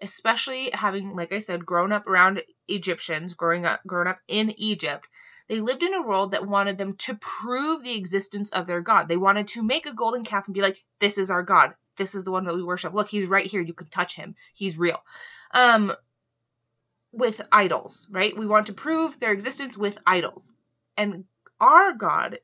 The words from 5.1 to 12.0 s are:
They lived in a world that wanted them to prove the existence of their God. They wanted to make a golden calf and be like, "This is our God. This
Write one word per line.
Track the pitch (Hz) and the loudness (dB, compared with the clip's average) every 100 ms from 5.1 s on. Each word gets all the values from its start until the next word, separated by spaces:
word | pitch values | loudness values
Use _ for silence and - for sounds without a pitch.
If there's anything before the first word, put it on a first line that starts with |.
| _ - - - | _ -20 -20 -8
They | 220 | -4
lived | 220 262 | -2 -2
in | 349 | -2
a | 381 | -2
world | 254 196 196 | 0 0 0
that | 190 202 | -2 -2
wanted | 202 196 196 | 0 0 -2
them | 196 196 | -6 -6
to | - | -8
prove | 208 - - 226 247 294 320 | -8 -10 -10 -6 -4 -2 -4
the | 247 | -4
existence | 226 185 196 196 202 202 | -8 -4 -4 -4 -6 -4
of | 185 180 | -4 -2
their | 175 | -2
God. | 175 208 156 | 2 2 2
They | 170 | 2
wanted | 190 202 208 | 4 2 0
to | 233 | -2
make | 220 294 302 | -2 -2 -4
a | |
golden | 233 233 247 | -4 -2 -2
calf | 220 208 202 | -4 -4 -4
and | |
be | 190 | 0
like, | 196 190 _ _ | 0 0 _ _
"This | 202 202 | 0 2
is | 190 | 0
our | 180 | 0
God. | 180 185 135 - _ | 4 6 6 2 _
This | - | -8